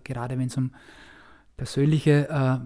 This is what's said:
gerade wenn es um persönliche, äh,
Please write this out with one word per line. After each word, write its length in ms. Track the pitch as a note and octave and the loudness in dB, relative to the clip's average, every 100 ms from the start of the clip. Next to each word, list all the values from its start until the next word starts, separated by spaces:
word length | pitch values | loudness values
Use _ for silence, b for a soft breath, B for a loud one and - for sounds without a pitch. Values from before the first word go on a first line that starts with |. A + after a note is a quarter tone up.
gerade 340 | - B2 A#2+ B2+ | -8 -8 -6 -4
wenn 100 | B2+ | -4
es 100 | C3 | -2
um 140 | B2+ B B B B B B B B - | -4 B B B B B B B B -12
persönliche, 720 | B2+ C#3+ D3 D#3 D#3 D3 C#3+ | -6 0 2 4 4 2 2
äh, 360 | D3+ C3 C3 | 0 0 0